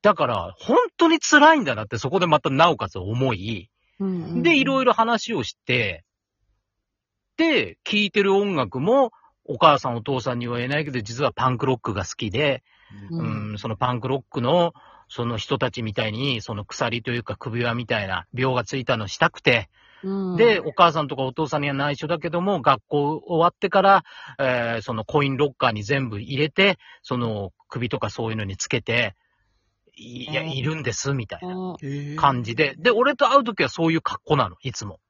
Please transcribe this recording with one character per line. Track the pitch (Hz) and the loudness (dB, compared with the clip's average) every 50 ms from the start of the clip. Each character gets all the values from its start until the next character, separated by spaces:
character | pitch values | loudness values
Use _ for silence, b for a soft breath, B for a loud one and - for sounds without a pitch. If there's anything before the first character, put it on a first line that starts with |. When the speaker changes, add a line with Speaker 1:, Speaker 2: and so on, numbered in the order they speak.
Speaker 1:
だ | - 208 202 | 4 4 4
か | - 151 | 4 0
ら、 | 123 117 101 85 92 98 | 0 0 -2 -4 -6 -12
本 | _ - - 247 453 494 370 _ | _ -2 2 4 4 4 2 _
当 | _ 339 330 | _ 4 4
に | 330 311 | 4 2
辛 | - - 311 294 285 311 320 | 2 4 6 8 8 8 8
い | 302 | 6
ん | 214 | 2
だ | 139 120 | -2 -4
な | 107 107 | -4 -6
っ | |
て、 | 101 - | -6 -6
そ | 110 - 131 | -4 -4 -2
こ | 156 190 | 0 0
で | 175 | 2
ま | 170 156 147 | 4 2 2
た | _ 165 | _ 2
な | 135 135 160 175 | 4 4 4 4
お | 156 | 4
か | - 117 | 0 -4
つ | 113 - | -6 -6
思 | - 90 98 113 120 131 131 113 | -8 -6 -4 -2 0 0 0 -2
い、 | 90 95 110 113 92 85 _ _ _ _ _ _ _ | -4 -4 -6 -8 -8 -10 _ _ _ _ _ _ _
Speaker 2:
う | 196 | -4
ん | |
う | 190 | -4
ん | 185 175 160 | -4 -4 -6
う | - 170 | -4 -4
ん。 | - 330 | 0 2
Speaker 1:
で、 | 339 330 | 4 4
い | 277 269 | 4 2
ろ | 269 269 269 262 | 2 0 2 4
い | |
ろ | 247 220 | 2 4
話 | - 226 226 233 220 - - 233 | 4 2 2 2 -2 -2 -4 -4
を | 165 120 | -4 -4
し | - - _ _ | -6 -10 _ _
て、 | - 123 123 113 98 87 82 _ _ _ _ _ _ _ _ _ _ _ _ _ _ _ _ _ _ _ _ _ _ _ _ _ _ _ | -2 -2 0 0 -2 -6 -10 _ _ _ _ _ _ _ _ _ _ _ _ _ _ _ _ _ _ _ _ _ _ _ _ _ _ _
で、 | - 320 330 302 208 120 90 82 _ _ | 0 2 2 4 2 0 -2 -8 _ _
聴 | - - 208 208 | -2 0 0 0
い | 196 | 0
て | _ 214 196 | _ 2 2
る | 196 196 | 4 4
音 | 196 202 202 190 | 2 2 2 0
楽 | 151 123 98 - 131 | 0 -2 -2 -2 -2
も、 | 139 190 240 277 269 233 b b b b b b _ | 0 2 4 4 4 2 b b b b b b _
お | - 147 | -10 -2
母 | 117 - 160 147 | 6 6 6 6
さ | 139 - 135 | 6 2 -4
ん | 120 | -4
お | 120 | -4
父 | 113 - 139 127 | -4 -4 -4 -2
さ | - 135 123 | -2 -4 -4
ん | 120 | -4
に | 120 | -4
は | 117 120 120 | -4 -4 -4
言 | 120 | -4
え | 127 | -2
な | 143 151 | -2 -4
い | 156 | -4
け | 147 | -4
ど、 | 135 123 | -6 -6
実 | 110 104 113 120 147 | -6 -6 -6 -2 -2
は | 123 - | -2 0
パ | - 127 131 | 0 0 0
ン | 123 | 0
ク | 113 127 | 0 0
ロ | 131 131 | 0 -2
ッ | |
ク | 117 - - 107 | -2 -2 -4 -4
が | 101 90 | -4 -4
好 | - - | -6 -8
き | - 120 107 | -8 -8 -4
で、 | 92 123 151 143 131 123 B B B B B B 101 101 101 131 | -2 0 0 0 0 -2 B B B B B B -20 -20 -14 -10
Speaker 3:
う | 165 | -6
ん。 | 165 | -6
Speaker 2:
う | |
ん。 | - 110 147 107 107 107 | -4 -4 -4 -6 -6 -8
Speaker 1:
う | 104 | -10
ん、 | |
そ | 104 - | -8 -6
の | 117 110 | -6 -4
パ | - 127 123 | -2 0 0
ン | 127 120 | 0 -2
ク | 107 | -2
ロ | 127 131 139 | -2 -4 -4
ッ | - _ | -4 _
ク | - - | -6 -2
の、 | 120 123 160 180 170 170 b b b b b b b b | 0 2 4 4 4 2 b b b b b b b b
そ | - - 120 | -8 -6 -4
の | 117 120 | -4 -4
人 | 107 - - 143 | -6 -4 -4 -2
た | 113 131 123 | -2 -2 -2
ち | - - | -2 -4
み | 117 110 107 | -6 -4 -4
た | - 113 | -4 -4
い | 110 104 | -4 -4
に、 | 110 135 143 127 110 | -4 -4 -4 -4 -4
そ | 101 - 113 | -6 -8 -10
の | - - | -10 -10
鎖 | _ - - 139 117 110 120 113 | _ -6 -4 -4 -2 -2 -4 -4
と | 131 | -4
い | 120 | -6
う | 120 110 | -6 -6
か | - 110 | -8 -10
首 | - - 123 110 120 120 | -8 -8 -8 -4 -4 -2
輪 | 120 117 | -2 -2
み | 120 123 | -4 -4
た | - 120 110 | -4 -4 -4
い | 101 | -4
な、 | 95 92 87 82 _ - | -4 -6 -6 -8 _ -6
鋲 | 120 127 131 131 | -2 -2 0 0
が | 123 117 | -2 -4
つ | - - | -4 -6
い | 135 120 | -8 -2
た | - 127 | -2 -2
の | 113 107 98 | -2 -2 -6
し | - | -2
た | - 165 165 | 0 0 0
く | - - | 0 0
て、 | _ 143 123 120 - _ b b b b b b b | _ 2 2 2 0 _ b b b b b b b
Speaker 2:
う | 190 196 196 190 185 180 | -6 -4 -4 -4 -2 2
ん。 | |
Speaker 1:
で、 | 165 226 240 214 185 | 4 6 6 6 4
お | - 160 | 0 -4
母 | 139 - 180 170 | 4 6 6 6
さ | 147 160 | 6 2
ん | 151 | -2
と | 131 139 | -2 -4
か | 127 135 | -4 -4
お | 131 131 | -4 -2
父 | - 160 | -4 -4
さ | 131 - | -2 -2
ん | 147 | -2
に | 143 | -2
は | 147 139 | -2 -2
内 | 135 143 147 143 | -2 -2 -2 -2
緒 | - - | -4 -4
だ | 147 170 165 | -4 -4 -4
け | 160 170 | -4 -4
ど | 156 170 | -4 -2
も、 | 180 196 202 165 | 0 0 -2 2
学 | 120 151 135 120 _ | 2 2 2 2 _
校 | _ 147 147 143 143 156 151 - | _ -2 0 0 0 -2 -4 -6
終 | - 175 160 | -4 0 2
わ | 165 175 | 2 2
っ | - | 2
て | _ - 190 | _ -6 0
か | 175 196 | 2 4
ら、 | 190 196 196 185 B B B B B B 131 | 6 6 6 6 B B B B B B -6
え | B 143 131 127 123 117 117 117 117 | B -2 0 0 0 -2 -2 -4 -4
ー、 | |
そ | 107 - 120 | -4 -6 -6
の | 110 107 | -6 -6
コ | - - 151 143 | 0 0 0 2
イ | 139 | 2
ン | 135 | 0
ロ | 127 147 | 0 0
ッ | 143 127 | -2 0
カ | _ - | _ 0
ー | 123 | 0
に | 110 107 104 | 0 -2 -4
全 | 98 143 139 131 117 | -2 -2 -2 -2 -4
部 | 110 101 | -6 -8
入 | - - 139 | -8 -8 -4
れ | 127 147 156 | -2 -2 -2
て、 | _ - 190 202 180 B B B B B | _ 2 2 2 2 B B B B B
そ | B - 131 | B -6 -4
の | 123 120 113 107 104 98 - _ _ _ _ | -2 -2 -2 -4 -4 -6 -8 _ _ _ _
首 | - 117 120 120 | -8 -6 -6 -4
と | - 104 | -4 -4
か | - 104 | -6 -6
そ | - - 117 | -6 -6 -6
う | 113 | -4
い | 110 | -4
う | |
の | 113 107 | -6 -6
に | 98 95 | -8 -8
つ | - - | -8 -6
け | - - 123 | -4 -4 -4
て、 | 107 - 113 120 120 101 - _ _ _ _ _ _ _ _ _ _ _ _ _ _ _ _ | -2 0 0 0 0 -2 -4 _ _ _ _ _ _ _ _ _ _ _ _ _ _ _ _
い-、 | - 107 120 120 123 127 151 | -20 -18 -16 -14 -14 -12 -6
い | 156 | -6
や、 | - | -6
Speaker 2:
う | 156 | -4
ん。 | 156 | -4
Speaker 1:
い | 135 135 | -6 -4
る | 120 147 160 | -4 -4 -6
ん | 156 151 | -4 -6
で | 123 107 | -6 -6
す、 | - - 139 139 | -4 -4 -4 -4
み | 131 113 | -4 -4
た | 101 - | -8 -10
い | 85 | -12
な | 180 180 180 | -10 -10 -10
Speaker 2:
う | 185 185 185 170 | -8 -8 -10 -10
ん。 | - | -10
Speaker 3:
へ | - | -10
ー。 | 139 139 143 143 143 147 | -8 -8 -8 -8 -8 -4
Speaker 1:
感 | 156 147 139 135 123 117 | 0 2 2 2 0 -4
じ | 107 113 | -4 -2
で。 | 113 156 139 131 | -2 -2 -2 -2
で、 | - 156 240 | 0 2 2
俺 | 233 214 254 277 285 | 4 4 2 2 2
と | - 285 247 | 2 2 6
会 | 269 277 | 6 4
う | 247 | 4
時 | 226 214 - 160 | 2 0 0 -2
は | 123 | -2
そ | - - 165 | 0 0 0
う | 165 165 | 2 2
い | |
う | 160 | 0
格 | - - - - _ | -2 -4 -8 -8 _
好 | - 151 | 0 2
な | 143 120 | 2 2
の、 | 98 - _ | -2 -4 _
い | - 135 | -10 -10
つ | - - 113 | -8 -8 -10
も。 | 98 82 - _ | -12 -12 -14 _